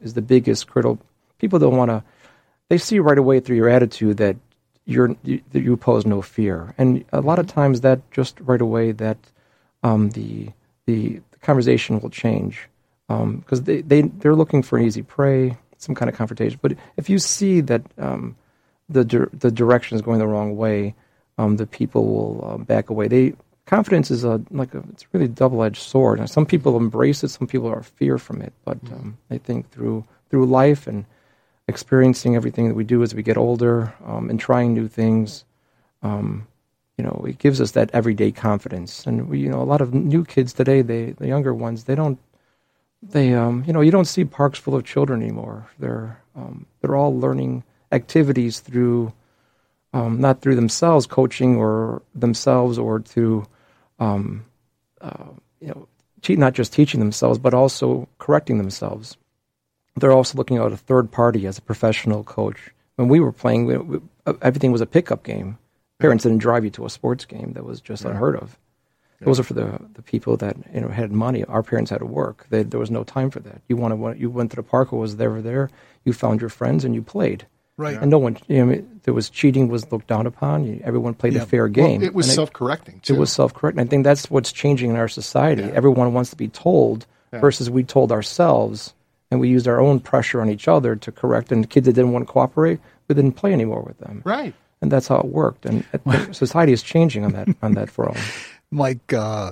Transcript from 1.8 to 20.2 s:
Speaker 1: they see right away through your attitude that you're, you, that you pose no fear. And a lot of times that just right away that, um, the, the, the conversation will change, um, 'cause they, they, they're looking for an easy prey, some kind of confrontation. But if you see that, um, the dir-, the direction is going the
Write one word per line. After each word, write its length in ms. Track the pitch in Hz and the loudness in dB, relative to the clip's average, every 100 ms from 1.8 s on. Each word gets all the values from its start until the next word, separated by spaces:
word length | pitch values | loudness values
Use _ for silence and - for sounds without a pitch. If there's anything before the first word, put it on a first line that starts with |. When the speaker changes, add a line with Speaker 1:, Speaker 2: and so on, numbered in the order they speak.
| 123 110 - _ _ _ _ _ _ | 2 -2 -6 _ _ _ _ _ _
Speaker 1:
they 80 | 175 | -2
see 220 | - 214 | 2 2
right 180 | 151 143 | 4 6
away 220 | 131 131 | 6 4
through 160 | 127 120 | 2 2
your 120 | 113 | 4
attitude 500 | 123 120 - 110 104 | 6 4 2 -2 2
that 180 | 104 95 - _ _ _ - | 0 -2 -10 _ _ _ -4
you're, 300 | 123 123 - | 0 2 0
you, 180 | 135 135 - | -6 -6 -4
that 100 | 139 | -4
you 140 | 131 120 | 0 0
pose 280 | - 117 107 | 2 2 0
no 160 | 101 | -2
fear. 540 | 95 - 107 87 85 - | -4 -4 -4 -4 -8 -2
And 260 | 131 123 - | 0 0 -2
a 100 | 143 | -2
lot 180 | 139 175 | 0 0
of 80 | 175 | 0
times 340 | - 143 127 | 0 0 2
that 300 | 131 131 - | 2 2 0
just 280 | - 127 - | -6 -6 -6
right 200 | 127 123 | -2 0
away 300 | 117 113 113 | 2 0 -2
that, 240 | 110 110 110 _ _ _ _ _ _ | -2 -4 -6 _ _ _ _ _ _
um, 300 | 120 110 104 | 0 2 2
the, 380 | 107 110 110 107 - _ _ - | -2 -8 -10 -12 -16 _ _ -4
the, 340 | 113 113 117 - | -2 -2 -6 -14
the 80 | _ | _
conversation 600 | - 139 120 120 - 110 | 0 2 4 2 2 -4
will 120 | 113 | -4
change, 580 | - 117 107 98 - - _ _ _ - | -4 -2 -2 -2 -8 -18 _ _ _ -6
um, 340 | 113 110 117 - | -2 -2 -4 -4
'cause 160 | 131 | -4
they, 180 | 131 156 | -2 -4
they, 220 | 151 147 | 2 4
they're 320 | 147 - 147 156 | 4 0 2 2
looking 260 | 156 147 | 4 0
for 160 | 127 123 | 0 0
an 80 | 117 | 0
easy 160 | 110 | -2
prey, 560 | - - 139 135 127 120 _ _ | -6 -2 0 2 0 -4 _ _
some 160 | - 143 | -10 -4
kind 120 | 120 | -4
of 80 | - | -4
confrontation. 440 | 113 110 110 117 | -6 -4 -6 -2
But 120 | 139 143 - - | -4 -4 -8 -10
if 120 | 160 | 0
you 80 | 196 | 0
see 440 | - - 196 180 | 0 -2 2 2
that, 200 | 135 117 - - | 2 -2 -4 -10
um, 380 | - 64 123 123 _ _ _ _ - | -8 -6 -10 -14 _ _ _ _ -2
the 140 | 139 | 0
dir-, 260 | 113 120 - | 2 0 -2
the 160 | - 127 | -2 -2
direction 440 | 113 117 120 - 113 | 2 4 4 2 -6
is 80 | |
going 160 | 107 | -2
the 80 | 113 | -2